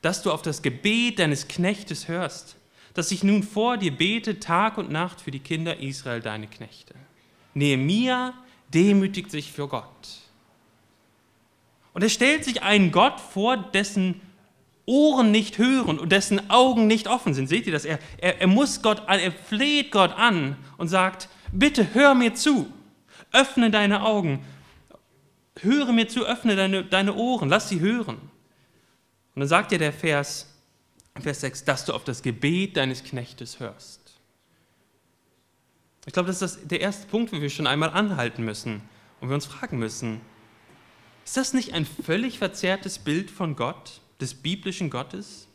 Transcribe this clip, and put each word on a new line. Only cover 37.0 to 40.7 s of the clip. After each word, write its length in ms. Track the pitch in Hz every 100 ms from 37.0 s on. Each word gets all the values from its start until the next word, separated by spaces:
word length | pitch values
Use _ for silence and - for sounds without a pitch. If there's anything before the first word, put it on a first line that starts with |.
| -
Punkt, 260 | 214 233
wo 80 | 170
wir 120 | 147
schon 160 | - 139
einmal 240 | 143 160
anhalten 520 | 175 208 165 120 -
müssen 380 | 113 104 117 104 - _ _ _
und 80 | 127
wir 60 | 143
uns 100 | -
fragen 320 | - 247 127
müssen, 440 | 113 - 120 110 - _ _ _ _